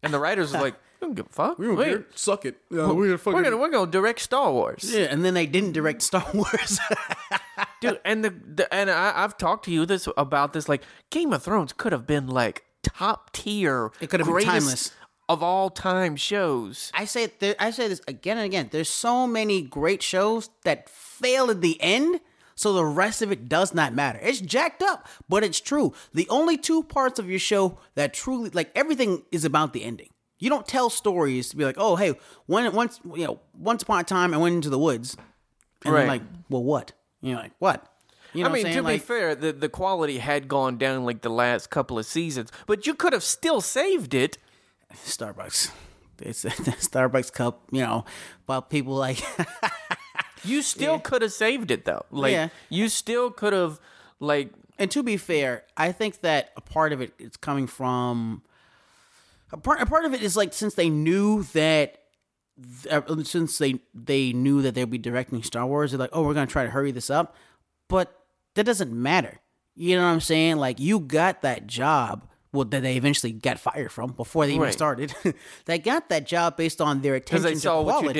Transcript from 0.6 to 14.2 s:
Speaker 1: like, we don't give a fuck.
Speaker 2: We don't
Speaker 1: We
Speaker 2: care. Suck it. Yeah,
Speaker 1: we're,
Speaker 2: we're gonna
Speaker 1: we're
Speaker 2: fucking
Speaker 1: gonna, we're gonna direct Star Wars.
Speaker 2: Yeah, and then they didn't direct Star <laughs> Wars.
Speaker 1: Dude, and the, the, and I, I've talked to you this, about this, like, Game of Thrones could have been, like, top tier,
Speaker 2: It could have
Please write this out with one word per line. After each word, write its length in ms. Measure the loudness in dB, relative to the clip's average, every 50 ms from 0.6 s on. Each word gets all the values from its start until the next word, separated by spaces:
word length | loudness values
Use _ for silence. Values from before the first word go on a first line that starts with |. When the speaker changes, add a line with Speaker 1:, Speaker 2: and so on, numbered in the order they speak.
| 0
Speaker 1:
like, 80 | -2 -2 -6 _ _ _ _
we 60 | -10
don't 60 | -8 -8
give 120 | -8 -10
a 20 | -8
fuck. 280 | -4 -2 -2 -2 -2 -2
Speaker 2:
We 80 | -2
don't 80 | 0 2
Speaker 1:
We 60 | 2 2
Speaker 2:
care. 200 | 0 0 -2 -4 -10 -10
Suck 300 | -4 -2 -2 -2 -2 -4
it. 120 | -8 -10 -10 _ -6
Yeah, 180 | -2 0 2
Speaker 1:
we're, 0 |
Speaker 2:
we're 60 | 2 4
gonna 180 | 4 4 2 2
Speaker 1:
we're 40 |
Speaker 2:
fucking 260 | 0 0 2 2 4 4
Speaker 1:
gonna, 140 | 2 2
we're 120 | 2 2 2
gonna 200 | 2 2 2 2
direct 280 | 2 2 2 2 0 -2
Star 320 | -2 0 0 2 2 4
Wars. 400 | 2 2 2 0 -2 -6 -6 -2 0
Speaker 2:
Yeah, 100 | 0 2 2
and 140 | 2 2 2
then 100 | 2 2
they 120 | 2 2
didn't 260 | 2 2 0 0 0
direct 300 | 0 0 0 0 0 0
Star 240 | -2 0 0 0 0 0
<laughs> 40 | 0
Wars. 460 | 0 0 0 0 -2 0 -2 -2 -2 0 -2 -2 -4 -4 -6 -8 -8 -4 -4 -6 -6 -6 -8 -8 -8 -8 -8 -6 -4
Speaker 1:
Dude, 180 | -2 -2 -2 -2 -2
and 200 | -2 0 0 0
the, 40 | -2
the, 420 | -4 -6 -14 -6 -2 -2 0 0 0
and 160 | 0 2 2
I, 340 | 2 2 2 2 2 0 0
I've 140 | -2 -2
talked 280 | -2 0 0 0 0 -2
to 60 | 0
you 140 | 0 2 2
this, 220 | 2 0 -2 -2 -2 -2
about 340 | -2 0 0 2 2 2 0 -2
this, 140 | -4 -2
like, 160 | 0 0 -2 -2 -8 -20 -20 _ _
Game 220 | -2 -2 0 2 0
of 100 | 0 0
Thrones 280 | 0 0 0 0 -2 -4
could 180 | -6 -2 -2 -2
have 120 | -2 0
been, 220 | 0 -2 0 0
like, 380 | -2 0 0 0 0 -2 -6 -14 _ _ _ -6
top 480 | -4 -4 -2 -2 -2 -2 -2 -8 -12
tier, 600 | -14 -10 -6 -4 -2 0 2 2 2 0 -2 -4 -6 -10
Speaker 2:
It 80 | -4 -2
could 100 | 0
have 80 | 0